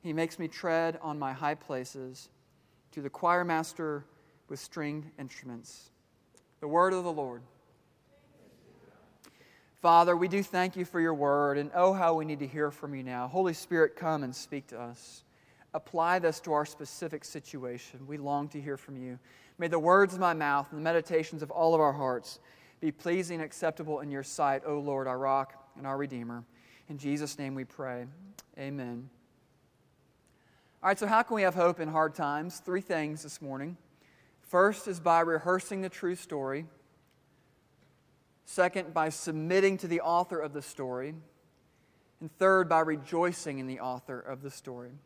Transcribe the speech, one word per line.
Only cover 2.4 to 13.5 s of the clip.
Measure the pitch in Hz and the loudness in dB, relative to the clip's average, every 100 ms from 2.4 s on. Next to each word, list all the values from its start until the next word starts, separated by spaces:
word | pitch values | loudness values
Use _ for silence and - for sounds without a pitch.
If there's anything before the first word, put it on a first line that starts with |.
| _ _ _ _ _ | _ _ _ _ _
To | - | -10
the | 139 | -10
choir | - 170 175 | -2 2 2
master | 175 160 160 - 160 143 139 _ _ _ _ | 2 0 0 -6 -6 -6 -10 _ _ _ _
with | 139 | -14
stringed | - - 147 151 151 - | -12 -8 -6 -6 -10 -14
instruments. | 135 - 131 120 117 - - _ _ _ _ _ _ _ | -14 -14 -14 -14 -16 -20 -20 _ _ _ _ _ _ _
The | 151 | 0
word | 165 185 | 6 6
of | 185 | 4
the | 175 | -2
Lord. | 151 135 120 127 _ _ _ _ _ _ _ _ _ - _ - - - - _ _ - _ - _ _ _ | -4 -6 -8 -16 _ _ _ _ _ _ _ _ _ -20 _ -20 -20 -20 -20 _ _ -20 _ -20 _ _ _
Father, | 175 165 175 175 | 8 8 8 6
we | 180 | 4
do | 196 | 0
thank | 196 185 185 185 | 0 0 0 -2
you | |
for | 175 175 | -4 0
your | 165 | 0
word, | 151 143 143 143 143 | 2 2 4 4 0
and | 147 175 | -2 4
oh, | 185 | 4
how | 190 170 165 | 6 2 2
we | 156 | -2
need | 147 | -6
to | 139 | -6
hear | 147 151 | -2 -4
from | 139 147 139 | -4 -10 -8
you | |
now. | 127 123 123 | -8 -6 -4
Holy | 175 185 | 0 0